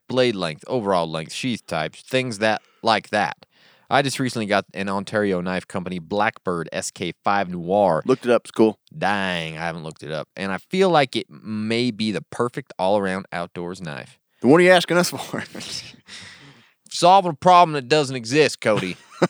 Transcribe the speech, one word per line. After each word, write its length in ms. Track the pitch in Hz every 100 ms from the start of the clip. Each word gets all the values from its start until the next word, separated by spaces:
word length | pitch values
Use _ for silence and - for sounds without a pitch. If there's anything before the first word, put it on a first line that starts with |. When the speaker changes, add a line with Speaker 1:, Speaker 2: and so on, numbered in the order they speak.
| -
Speaker 1:
blade 280 | 123 127 101
length, 280 | 85 73 -
overall 420 | 123 101 92 82
length, 240 | 80 80
sheath 320 | - 131 107 -
types, 360 | 82 78 -
things 360 | - 131 127 104
that, 220 | 110 107 _ _
like 260 | 113 107 -
that. 360 | 104 87 - _ _ _ _ -
I 120 | 131
just 180 | 139 -
recently 280 | 127 117 104
got 180 | 101 -
an 160 | - 98
Ontario 500 | 98 95 110 104 92
Knife 260 | 90 90 -
Company 320 | 101 90 92
Blackbird 680 | 80 101 107 - - 87 82
S 160 | 90 -
K 220 | - 90 -
five 240 | - 101 92
Noir." 520 | 90 85 101 98 78 95
Speaker 2:
Looked 200 | 127 120
it 60 |
up. 140 | 117 -
It's 60 |
cool. 280 | - 110 101 _ 110
Speaker 1:
Dang, 580 | 90 101 95 87 80 80
I 40 |
haven't 220 | 85 82
looked 200 | 78 -
it 80 | 73
up. 160 | 76 71 -
"And 160 | 98
I 60 | 92
feel 320 | - 185 190
like 260 | 160 135 117
it 140 | -
may 640 | 73 101 107 107 117 123
be 200 | 104 110
the 100 | 90
perfect 520 | - - 120 - - -
all-around 480 | 92 104 98 95 -
outdoors 480 | 87 87 - 87 92
knife." 360 | 82 67 - _ _ _
Speaker 2:
Then 80 | 117
what 80 | 160
are 40 |
you 80 | 180
asking 260 | 180 - 175
us 140 | 175
for? 320 | - - - -
<laughs> 1400 | - - - - - - - - - - - _ _ -
Speaker 1:
Solving 420 | - 170 196 180
a 40 | 151
problem 380 | 180 180 175
that 140 | 147 123
doesn't 280 | 151 135 131
exist, 460 | 113 143 127 -
Cody. 360 | 113 101 92 85 - - 180